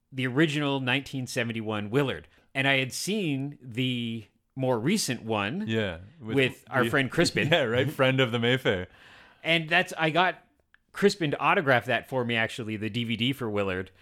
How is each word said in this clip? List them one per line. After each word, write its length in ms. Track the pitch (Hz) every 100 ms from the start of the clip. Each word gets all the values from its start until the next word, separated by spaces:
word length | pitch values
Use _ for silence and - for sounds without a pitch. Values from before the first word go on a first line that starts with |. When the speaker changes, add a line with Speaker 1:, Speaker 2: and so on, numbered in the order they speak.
| _
Speaker 1:
the 160 | 131 127
original 540 | 123 160 147 147 139
nineteen 460 | 127 131 135 135 123
seventy-one 640 | 127 117 113 107 107 101
Willard, 360 | 123 135 85 - _ _
and 120 | 135 135
I 120 | 135
had 140 | 131
seen 680 | - - 214 170 135 143 143
the 600 | 127 110 127 123 117 113 104 _ _ -
more 220 | 131 120
recent 440 | 123 214 - 120
one 400 | 110 110 101 170 110
Speaker 2:
Yeah, 320 | 113 104 82 95 -
Speaker 1:
with 140 | 110 131
Speaker 2:
with 280 | 127 - -
Speaker 1:
our 140 | 131
Speaker 2:
the 60 | 117
Speaker 1:
friend 200 | 139 131
Crispin. 380 | - 170 107 156
Speaker 2:
<laughs> 40 |
Yeah, 100 | 165
right, 260 | 123 120 143
friend 280 | 156 131 131
of 140 | 127
the 60 | 120
Mayfair. 500 | 117 131 139 95 110 - - - - _
Speaker 1:
And 240 | 156 165 156
that's, 240 | 170 185 180
I 140 | 160
got 280 | 156 180 165 _ _ _ _ _
Crispin 380 | - 202 196 151
to 80 | 135
autograph 460 | 143 185 139 123 120
that 220 | 113 -
for 160 | 131
me, 100 | 120
actually, 420 | 117 113 - 107 107
the 140 | 110
D 140 | 110
V 120 | 117 110
D 160 | 120
for 160 | 135 117
Willard. 400 | 101 98 92 92 _